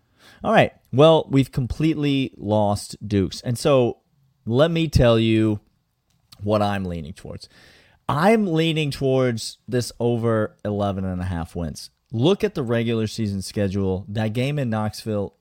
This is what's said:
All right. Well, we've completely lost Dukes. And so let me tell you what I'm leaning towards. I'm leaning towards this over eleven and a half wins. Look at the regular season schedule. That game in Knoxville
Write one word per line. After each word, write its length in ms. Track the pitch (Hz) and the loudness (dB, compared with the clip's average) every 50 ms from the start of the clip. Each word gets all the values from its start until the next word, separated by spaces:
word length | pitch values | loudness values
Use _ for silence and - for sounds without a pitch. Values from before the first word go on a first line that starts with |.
| _ _ _ _ _ - - _ - | _ _ _ _ _ -20 -18 _ -2
All 80 | - | 2
right. 220 | 226 185 120 - - _ _ _ | 4 4 4 2 0 _ _ _
Well, 360 | - 123 151 160 160 151 - - | 4 6 6 8 6 6 2 2
we've 220 | 131 135 131 - | 2 2 2 2
completely 840 | - - 127 113 - - 156 160 156 147 147 143 139 135 131 - - | -2 -4 -4 -4 -4 -2 -2 0 0 0 0 0 0 0 -2 -4 -6
lost 600 | - - 101 104 107 104 101 104 - - - - - 120 101 | -8 -2 0 2 2 2 2 0 -2 -4 -10 -14 -14 -6 0
Dukes. 320 | 104 101 92 80 - - | 0 2 2 0 -2 -6
And 180 | - - 120 - | -6 -6 -4 -2
so 400 | - 156 139 131 123 113 - - _ _ _ _ _ _ _ _ _ 107 | 2 4 4 4 4 2 0 -4 _ _ _ _ _ _ _ _ _ -2
let 240 | 117 127 156 170 | 2 2 2 2
me 160 | 165 165 165 156 | 2 0 -2 2
tell 320 | - - 127 117 117 113 | 2 4 6 6 6 4
you 400 | 113 113 110 110 110 110 104 101 - _ _ _ _ _ _ _ _ _ _ _ _ _ - - | 4 4 4 4 2 2 0 -2 -6 _ _ _ _ _ _ _ _ _ _ _ _ _ -18 -8
what 220 | 101 101 107 104 104 | -2 0 0 2 2
I'm 200 | 101 101 98 95 | 0 -2 -2 -4
leaning 280 | 90 87 85 76 78 92 | -6 -6 -8 -10 -12 -14
towards. 340 | - - - 95 104 - - _ - - - - _ _ _ _ _ _ - | -16 -16 -16 -16 -16 -18 -20 _ -20 -20 -20 -20 _ _ _ _ _ _ -4
I'm 380 | 127 143 170 208 226 220 208 185 | -2 2 2 4 4 2 2 0
leaning 420 | 160 160 165 165 156 156 156 143 | 0 0 0 0 0 0 -2 -4
towards 680 | - - 139 131 131 131 127 123 117 110 - - - - _ - | -4 -2 0 0 2 2 2 0 0 -2 -6 -10 -14 -16 _ -4
this 240 | 117 123 120 - - - | -2 -2 -2 -4 -4 -4
over 580 | 120 120 120 117 113 117 113 110 107 - - _ - | -2 0 0 0 0 0 0 0 -2 -4 -6 _ -6
eleven 400 | 104 104 101 101 101 95 98 95 | -4 -2 -2 -2 -2 -2 -2 -4
and 160 | 95 92 90 | -4 -4 -4
a 40 | 90 | -4
half 300 | 92 90 85 82 - - | -4 -6 -6 -6 -8 -8
wins. 360 | 87 85 76 - - - - _ _ _ _ | -6 -6 -6 -8 -10 -14 -18 _ _ _ _
Look 320 | - 110 123 170 202 - - | -4 0 0 2 2 0 -2
at 120 | 208 - | -4 -4
the 80 | 165 131 | -4 -4
regular 420 | 113 120 117 117 117 117 113 110 | -2 0 0 0 0 0 -2 -2
season 380 | 104 - - 113 104 98 98 95 | -4 -4 -4 -4 -4 -4 -4 -6
schedule. 600 | - - 110 101 95 92 101 98 95 95 92 101 - | -6 -4 -2 -2 -2 -2 -2 -2 -2 -2 -4 -6 -8
That 240 | 104 117 110 110 107 | -6 -4 -4 -4 -4
game 240 | 123 127 139 147 147 | -4 -4 -2 -2 -4
in 140 | 135 117 | -4 -2
Knoxville 640 | 110 107 107 107 - - - 110 107 104 98 - - _ | -2 -4 -4 -4 -6 -8 -8 -6 -4 -4 -4 -6 -8 _